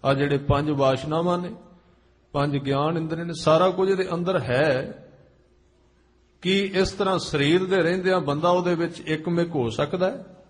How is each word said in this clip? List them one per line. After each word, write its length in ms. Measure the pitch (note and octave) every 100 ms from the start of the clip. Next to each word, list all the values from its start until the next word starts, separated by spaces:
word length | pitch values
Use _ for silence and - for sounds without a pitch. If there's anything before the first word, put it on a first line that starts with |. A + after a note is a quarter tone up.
ਆਹ 100 | C3+
ਜਿਹੜੇ 240 | C#3 C#3+ C#3+
ਪੰਜ 320 | C#3+ C#3+ D3+
ਵਾਸ਼ਨਾਵਾਂ 680 | C#3+ C3+ C3 D3 D#3 F3 F3
ਨੇ, 160 | F3+ A3+ - - _ _ _ _ _
ਪੰਜ 240 | C#3+ C#3+ C#3+
ਗਿਆਨ 400 | C3 C#3 D3+ E3+
ਇੰਦਰੀ 280 | D#3+ D#3+
ਨੇ, 80 | E3+
ਸਾਰਾ 380 | E3 - D#3+ F#3
ਕੁਝ 200 | F3+ F#3+
ਇਹਦੇ 180 | F#3+ F#3
ਅੰਦਰ 260 | E3+ F3 F3+
ਹੈ। 640 | A#2 B2 D3+ C3 - - - - _ _ _ _ _ _ _ _ _ _ _ _
ਕੀ 160 | F3 G3
ਇਸ 260 | G3 F#3+ F#3
ਤਰ੍ਹਾਂ 280 | - F#3+ F3+
ਸਰੀਰ 460 | - D3+ C#3 F3
ਦੇ 120 | F#3 F#3+
ਰਹਿੰਦਿਆਂ 440 | E3 F#3 F#3 F#3
ਬੰਦਾ 280 | C#3+ C#3+ E3+
ਉਹਦੇ 260 | F3+ F3+
ਵਿੱਚ 260 | E3+ E3 E3+
ਇੱਕਮਿਕ 500 | - D#3 F3 E3+ E3+
ਹੋ 200 | D#3 A#2
ਸਕਦਾ 400 | G#2+ D3 F#3 F#3
ਹੈ? 140 | C4 - - -